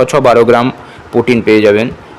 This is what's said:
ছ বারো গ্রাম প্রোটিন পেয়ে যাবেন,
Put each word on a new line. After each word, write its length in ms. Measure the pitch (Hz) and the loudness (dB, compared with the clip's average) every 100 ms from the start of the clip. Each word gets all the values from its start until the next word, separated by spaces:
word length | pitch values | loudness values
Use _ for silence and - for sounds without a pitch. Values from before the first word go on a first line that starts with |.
| 127 | -2
ছ 60 | 147 | 0
বারো 280 | 131 120 117 | 2 2 2
গ্রাম 260 | 120 123 - - - - | 0 -2 -8 -18 -20 -8
প্রোটিন 300 | 117 120 117 | -4 -2 -2
পেয়ে 200 | 104 110 | 0 2
যাবেন, 280 | 107 104 120 156 - | 2 0 -2 -10 -20